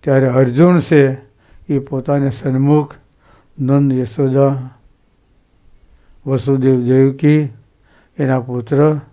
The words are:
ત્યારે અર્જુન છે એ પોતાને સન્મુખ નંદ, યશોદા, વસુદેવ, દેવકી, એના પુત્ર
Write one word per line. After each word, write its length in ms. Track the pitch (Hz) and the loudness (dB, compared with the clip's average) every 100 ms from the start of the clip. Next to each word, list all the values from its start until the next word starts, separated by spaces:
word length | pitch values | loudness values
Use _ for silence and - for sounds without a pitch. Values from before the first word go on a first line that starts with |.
ત્યારે 280 | - 135 131 | 0 0 2
અર્જુન 520 | 127 131 123 175 180 | 2 0 2 2 2
છે 360 | - 156 135 135 - _ _ - - | 2 2 2 -2 -14 _ _ -20 -6
એ 100 | 139 | -6
પોતાને 520 | 139 135 123 143 139 | -4 -8 -4 -2 -2
સન્મુખ 640 | 113 143 131 139 151 147 - _ _ _ _ _ - | -4 -6 -2 2 2 0 -12 _ _ _ _ _ -8
નંદ, 340 | 131 143 139 | -2 0 0
યશોદા, 760 | 127 123 - 135 131 139 139 127 _ _ _ _ _ _ _ _ _ _ _ _ _ _ _ 139 | -2 -4 -4 -2 0 0 -2 -8 _ _ _ _ _ _ _ _ _ _ _ _ _ _ _ -6
વસુદેવ, 600 | 135 113 135 131 131 123 | -4 -2 0 2 0 2
દેવકી, 640 | 131 135 135 151 151 147 - _ _ _ _ _ - | 2 2 2 0 2 -2 -10 _ _ _ _ _ -6
એના 220 | 135 131 | -2 -2
પુત્ર 600 | 123 123 113 139 151 151 - | -4 -10 -4 0 2 0 -8